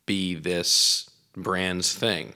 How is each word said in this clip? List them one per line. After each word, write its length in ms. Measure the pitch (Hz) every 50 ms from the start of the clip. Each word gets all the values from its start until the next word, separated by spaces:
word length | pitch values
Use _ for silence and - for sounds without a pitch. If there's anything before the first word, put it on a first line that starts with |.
| -
be 280 | - 101 98 92 92 90
this 760 | 80 78 90 90 87 87 - - - - - - - - - - _ _ _ -
brand's 560 | 95 92 101 95 92 92 92 90 90 87 - -
thing. 380 | - - 113 101 80 - 57 -